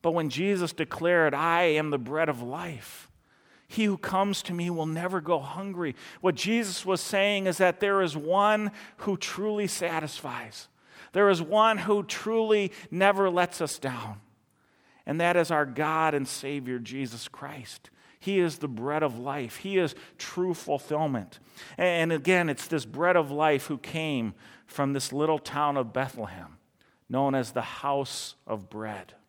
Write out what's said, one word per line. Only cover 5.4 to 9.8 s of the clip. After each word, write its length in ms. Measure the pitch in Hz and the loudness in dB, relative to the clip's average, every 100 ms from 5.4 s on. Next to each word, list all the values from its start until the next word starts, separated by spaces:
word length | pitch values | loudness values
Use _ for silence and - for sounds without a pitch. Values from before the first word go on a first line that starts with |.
hungry," 560 | 135 160 196 180 160 - - - | 0 -8 -8 -4 -6 -6 -16 0
what 160 | 185 143 | 0 0
Jesus 500 | 185 233 208 175 185 | 2 2 0 -4 -2
was 140 | 185 | -2
saying 480 | - 202 202 202 190 | 0 2 2 2 0
is 100 | 165 | 4
that 220 | 185 175 | 2 4
there 220 | 202 196 | 2 2
is 140 | 180 151 | 2 -2
one 540 | 151 185 208 214 208 - - - | 0 4 4 4 0 -8 -20 -8
who 180 | - 185 | -4 -2
truly 500 | - - 208 208 196 | -4 -4 -2 0 -2
satisfies. 1000 | - | -2